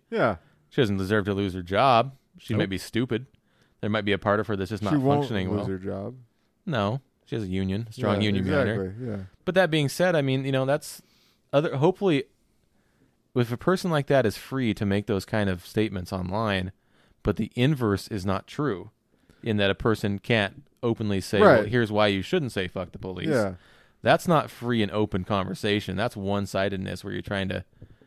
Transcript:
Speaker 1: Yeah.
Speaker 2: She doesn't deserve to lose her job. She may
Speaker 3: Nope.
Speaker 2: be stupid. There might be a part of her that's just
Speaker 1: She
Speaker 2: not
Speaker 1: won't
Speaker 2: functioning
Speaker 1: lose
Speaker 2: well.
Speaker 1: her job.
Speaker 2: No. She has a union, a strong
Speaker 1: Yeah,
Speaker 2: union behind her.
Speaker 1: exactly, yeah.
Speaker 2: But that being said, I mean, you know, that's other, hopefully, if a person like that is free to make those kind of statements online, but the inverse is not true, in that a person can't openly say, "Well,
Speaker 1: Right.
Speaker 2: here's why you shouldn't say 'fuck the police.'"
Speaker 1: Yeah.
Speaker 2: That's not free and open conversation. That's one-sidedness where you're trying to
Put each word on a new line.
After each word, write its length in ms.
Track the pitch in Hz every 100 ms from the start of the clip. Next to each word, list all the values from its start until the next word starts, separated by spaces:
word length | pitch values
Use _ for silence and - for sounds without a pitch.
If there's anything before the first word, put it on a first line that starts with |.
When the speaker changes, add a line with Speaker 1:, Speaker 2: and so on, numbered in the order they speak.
| -
Speaker 1:
Yeah. 240 | 226 131 92 - _ _
Speaker 2:
She 120 | -
doesn't 160 | 117 98
deserve 280 | 95 107 98
to 80 |
lose 200 | 98 101
her 80 | 92
job. 500 | 85 98 135 117 131 - _ -
She 160 | -
may 60 | 110
Speaker 3:
Nope. 60 | 101
Speaker 2:
be 60 | 92
stupid. 480 | - 113 127 113 131 _ _ _ _ _
There 80 | 107
might 160 | 110 104
be 60 |
a 60 | 98
part 200 | 110 104
of 80 | 110
her 80 | 101
that's 140 | 92
just 140 | 104
Speaker 1:
She 60 | 101
Speaker 2:
not 100 | 147
Speaker 1:
won't 220 | 135 143
Speaker 2:
functioning 280 | 139 107 92
Speaker 1:
lose 80 | 104
Speaker 2:
well. 60 | 101
Speaker 1:
her 100 | 95
job. 380 | 95 98 104 131 123 _ _ _ -
Speaker 2:
No. 360 | 131 101 135 - _ _
She 100 | 120
has 80 | 101
a 20 |
union, 400 | 92 95 98 113
a 40 |
strong 220 | 110 113 101
Speaker 1:
Yeah, 40 | 104
Speaker 2:
union 160 | 101 107
behind 220 | 147 120
her. 160 | 107 95
Speaker 1:
exactly, 220 | 104 123
yeah. 100 | 101 95 - -
Speaker 2:
But 100 | 180
that 160 | 180
being 180 | 156 139
said, 260 | - 180 165
I 60 |
mean, 220 | 139 131 135
you 60 |
know, 140 | 135 131
that's 360 | 151 - - _ _ _ _ _
other, 220 | 139 160 135
hopefully, 480 | 156 185 196 147 - _ _ _ _ _ _ _ _ _ _ -
if 160 | 117
a 60 | 123
person 320 | - 185 185
like 180 | 156 139
that 180 | 139 113
is 120 | -
free 360 | - 135 120 98
to 100 | 104
make 220 | 98 104
those 160 | 98 -
kind 240 | 113 101
of 160 | 90 -
statements 460 | - 107 98 90
online, 600 | 95 90 98 113 98 92 - _ _ _ _
but 140 | - 92
the 140 | 113 -
inverse 520 | 131 147 117 98 -
is 160 | 107 92
not 220 | 95 -
true, 440 | - 147 92 104 _ _ _ _ _
in 140 | 117 104
that 120 | 101
a 40 | 98
person 440 | 120 107 104 98
can't 440 | - 117 98 - - _
openly 380 | 120 110 107 98
say, 180 | - -
"Well, 220 | 202 127
Speaker 1:
Right. 60 | 101
Speaker 2:
here's 220 | 120 110
why 160 | 104 107
you 140 | 98
shouldn't 300 | 95 185 135
say 160 | 104 90
'fuck 240 | - 90
the 80 | 98
police.'" 300 | 95 92 95
Speaker 1:
Yeah. 260 | 139 101 92 - - _ _
Speaker 2:
That's 260 | 110 160 -
not 220 | 160 127
free 300 | - 120 117
and 80 | 104
open 320 | 107 107 98
conversation. 720 | 87 101 95 98 107 104 - 92
That's 200 | 120 107
one-sidedness 840 | 98 101 98 95 98 98 95 92
where 100 | 101
you're 80 | 101
trying 280 | - 101 95
to 140 | 95 - _ - -